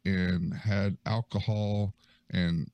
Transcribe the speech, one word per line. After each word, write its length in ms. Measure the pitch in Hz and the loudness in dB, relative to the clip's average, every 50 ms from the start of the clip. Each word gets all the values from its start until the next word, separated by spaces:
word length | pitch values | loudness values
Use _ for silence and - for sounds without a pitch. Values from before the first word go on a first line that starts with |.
| - | -2
and 500 | 95 95 92 90 90 90 85 - - - | 0 2 2 2 2 2 0 0 -2 -4
had 420 | - - 107 98 101 101 101 92 - - | -4 -2 0 0 2 2 0 -2 -2 -2
alcohol 880 | 110 110 117 - - - 98 - 110 107 107 104 104 104 104 101 98 - _ _ _ _ _ _ - | -2 -2 -2 -2 -2 -4 -2 0 0 0 0 0 0 0 0 -2 -2 -4 _ _ _ _ _ _ -4
and 380 | - 92 87 85 85 80 - - | 0 0 2 2 0 0 -2 -6